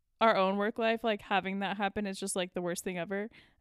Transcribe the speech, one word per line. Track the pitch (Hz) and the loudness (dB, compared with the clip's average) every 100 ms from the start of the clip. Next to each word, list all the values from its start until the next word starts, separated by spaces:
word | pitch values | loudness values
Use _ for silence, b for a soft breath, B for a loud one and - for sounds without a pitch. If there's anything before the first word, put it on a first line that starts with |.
| _ - | _ 2
our | 226 196 | 4 6
own | 190 202 | 4 2
work | 208 240 | 0 0
life, | 226 226 | 0 0
like, | 233 208 | 0 -2
having | - 196 185 196 | 0 0 0 -4
that | 196 196 | -4 -2
happen | 196 214 202 | -2 -2 -4
is | 196 | -4
just, | 196 196 | -4 -2
like, | 180 | -2
the | 185 | -2
worst | 175 180 | -4 -4
thing | 190 180 | -4 -4
ever. | 175 196 214 b b b | -4 -4 -6 b b b